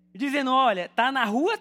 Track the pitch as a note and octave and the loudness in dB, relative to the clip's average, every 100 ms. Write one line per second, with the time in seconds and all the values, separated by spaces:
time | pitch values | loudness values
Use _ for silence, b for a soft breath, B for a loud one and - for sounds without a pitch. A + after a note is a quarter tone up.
0 | _ F#3+ C#4 C#4+ C4 C4 B3+ F#3 F3 - | _ -8 -4 -2 0 2 2 0 -2 -2
1 | B3+ C4+ A3 A#3 F#4 G#4+ | 0 0 0 0 0 -2